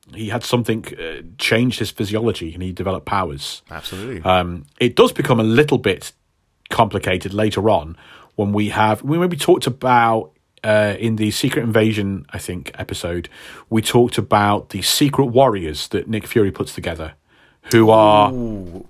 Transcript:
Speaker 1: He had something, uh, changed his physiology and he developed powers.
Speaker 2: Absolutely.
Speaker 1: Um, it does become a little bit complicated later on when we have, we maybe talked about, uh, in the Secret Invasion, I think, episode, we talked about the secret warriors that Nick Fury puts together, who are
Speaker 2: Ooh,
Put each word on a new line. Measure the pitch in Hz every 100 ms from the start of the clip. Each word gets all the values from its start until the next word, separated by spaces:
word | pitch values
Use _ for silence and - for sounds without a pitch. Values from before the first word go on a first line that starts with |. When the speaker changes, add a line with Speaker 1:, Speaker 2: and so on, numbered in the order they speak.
| _
Speaker 1:
He | 107 110
had | 117
something, | - 123 113 110 95 -
uh, | 82 78 82 -
changed | - 113 123 -
his | -
physiology | - 101 107 113 92 82
and | 85
he | 92
developed | 87 95 92 -
powers. | 98 87 71 - - -
Speaker 2:
Absolutely. | 82 - 92 113 98 92
Speaker 1:
Um, | 92 87 87 - -
it | 123 -
does | 240
become | - 143 117
a |
little | 110 117 151 139
bit | 101 90 - - _ _ _ _ -
complicated | - 110 98 95 92 95
later | 101 107 98 107
on | 92 76 82 - - - -
when | 101
we | 104 104
have, | 107 107 107
we | 135 160
maybe | 180 147
talked | - 180 -
about, | - 127 123 117 113 - _ _ _
uh, | 110 107 104 98
in | 113 107
the | 107
Secret | - 135 147
Invasion, | 117 110 110 107 98 95 -
I | -
think, | - 90 - -
episode, | 107 - 87 87 85 - - - -
we | 113
talked | - 123 120 -
about | 104 107 104 104 -
the | 98
secret | - - 147 143 131
warriors | 117 135 101 78 76 -
that | 101 -
Nick | 110 -
Fury | 117 98
puts | - 98 -
together, | 87 82 78 - _ _ _ _ -
who | 117 110
are | 110 107 104 104
Speaker 2:
Ooh, | 127 117 104 90 90